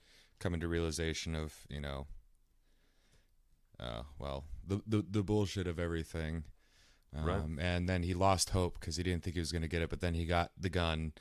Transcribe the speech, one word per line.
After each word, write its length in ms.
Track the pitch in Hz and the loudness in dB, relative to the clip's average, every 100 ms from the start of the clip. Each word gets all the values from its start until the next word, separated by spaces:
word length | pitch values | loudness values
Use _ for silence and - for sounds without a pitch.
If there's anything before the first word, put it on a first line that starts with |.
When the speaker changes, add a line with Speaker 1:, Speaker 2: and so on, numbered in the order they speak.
| - - - _ | -20 -20 -20 _
Speaker 1:
coming 200 | 95 85 | -2 0
to 80 | 82 | 2
realization 680 | 82 82 78 80 78 85 80 | 2 2 2 0 0 -2 -2
of, 300 | 78 - - | -4 -8 -10
you 100 | 71 | -6
know, 280 | 71 69 69 - - - _ _ _ _ _ _ _ - _ _ _ _ _ - | -4 -6 -8 -12 -16 -20 _ _ _ _ _ _ _ -20 _ _ _ _ _ -10
uh, 240 | 60 57 71 - | -6 -6 -8 -8
well, 240 | 69 67 73 - - | -6 -6 -6 -10 -4
the, 140 | 98 107 | -4 2
the, 200 | 107 95 | 0 2
the 140 | 104 | 0
bullshit 440 | 98 107 98 101 87 | 2 2 2 0 -2
of 120 | 82 | -2
everything. 640 | 85 82 78 85 78 80 78 - _ - - _ _ | -2 -2 -2 -4 -2 -4 -6 -14 _ -20 -20 _ _
Speaker 2:
Right. 240 | 76 80 98 | -2 0 0
Speaker 1:
Um, 180 | 78 76 | -2 -2
and 280 | 90 87 90 | 0 2 2
then 160 | 92 | 2
he 100 | 87 | 2
lost 380 | 90 98 92 - | 4 6 6 4
hope 280 | 95 87 - | 2 2 0
'cause 180 | - 78 | -4 -2
he 60 | |
didn't 200 | 90 85 | 0 0
think 120 | 90 87 | 0 -2
he 40 | |
was 120 | 78 | 0
gonna 160 | 85 80 | 0 0
get 140 | 85 | 0
it, 80 | 82 | 0
but 120 | 76 | 0
then 120 | 90 | 0
he 120 | 82 82 | 2 4
got 260 | 85 85 - | 4 2 -2
the 120 | 92 | 0
gun, 440 | 87 82 80 80 - | 2 2 2 -2 -6